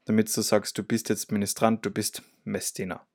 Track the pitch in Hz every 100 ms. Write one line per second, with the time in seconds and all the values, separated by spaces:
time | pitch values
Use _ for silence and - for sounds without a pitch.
0 | - 110 107 - 107 107 - - 101 117
1 | - 107 - 104 101 - 113 110 101 104
2 | 107 - - _ - - - - 92 -
3 | -